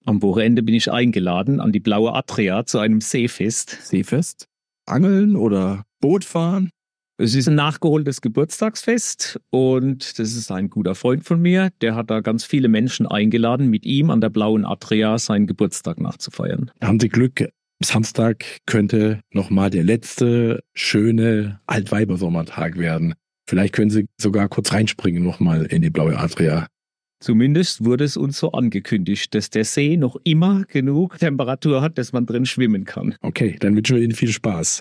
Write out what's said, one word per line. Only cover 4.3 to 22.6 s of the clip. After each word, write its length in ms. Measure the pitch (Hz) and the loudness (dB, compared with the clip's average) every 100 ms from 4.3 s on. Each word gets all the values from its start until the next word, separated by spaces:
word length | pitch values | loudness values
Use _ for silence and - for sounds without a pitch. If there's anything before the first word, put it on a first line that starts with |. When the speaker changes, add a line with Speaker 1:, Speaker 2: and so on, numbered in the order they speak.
| - - _ _ _ - | -8 -20 _ _ _ -4
Speaker 2:
Angeln 500 | 131 185 196 208 165 | 0 2 4 4 2
oder 460 | 107 98 95 98 - - | 2 2 0 -4 -10 -4
Boot 240 | 139 190 | 0 0
fahren? 460 | - 165 165 196 180 - _ _ _ - | 0 -2 0 0 -2 -6 _ _ _ -4
Speaker 1:
Es 160 | 113 | 0
ist 140 | 135 127 | 2 2
ein 60 | |
nachgeholtes 680 | 151 147 143 165 156 143 131 | 2 2 0 0 2 0 -2
Geburtstagsfest 1160 | 120 113 160 - 214 - - 233 - - - - - | -2 0 -2 0 -4 -2 -2 -2 -2 -6 -8 -10 -4
und 680 | 131 131 131 135 131 - - | 0 2 2 0 -2 -8 -6
das 160 | 110 | -4
ist 160 | 117 - | -4 -6
ein 200 | 92 95 | -4 -4
guter 240 | 110 92 | -2 -2
Freund 280 | 92 123 127 - | 0 0 0 0
von 160 | 170 | 2
mir, 260 | 175 185 190 - | 4 4 0 0
der 120 | 113 | -2
hat 140 | 113 113 | -2 -2
da 120 | 110 | -2
ganz 260 | 110 110 - | -2 -4 -2
viele 220 | 143 123 | 2 4
Menschen 380 | 107 127 - 117 | 4 2 -2 -2
eingeladen, 640 | 104 107 117 117 131 135 | 2 2 2 2 2 2
mit 160 | 107 | 0
ihm 240 | - 135 156 | 0 0 2
an 140 | 117 | 2
der 80 | 110 | 2
Blauen 340 | 107 107 110 | 2 2 2
Adria 540 | 92 98 - 107 110 113 | 0 -4 -2 0 2 0
seinen 280 | - 104 101 | 0 0 0
Geburtstag 540 | - 98 - 87 85 | 0 -2 -2 -8 -6
nachzufeiern. 680 | - - - - 50 - 123 - | -8 -8 -12 -8 -6 -4 -8 -4
Speaker 3:
Da 60 | 110 | 0
haben 120 | 113 | 2
Sie 120 | 117 | 2
Glück. 360 | 113 127 - - _ _ - | 2 2 0 -4 _ _ -8
Samstag 640 | - 117 113 - 113 110 - - | -2 -2 -2 0 0 -2 -8 -14
könnte 560 | - 110 104 113 107 107 - | -2 0 2 2 2 -2 -4
noch 160 | 104 92 | -4 0
mal 180 | 95 98 | 0 2
der 160 | 95 | 2
letzte 800 | 87 113 - - 120 120 117 117 - | 2 0 -2 0 2 2 0 -2 -8
schöne 880 | - - 104 110 113 117 110 104 101 - | -8 -2 2 4 4 2 0 -2 -8 -4
Altweibersommertag 1120 | 117 98 104 104 92 90 85 80 - | -4 -2 -2 -2 -2 -2 -2 -4 -6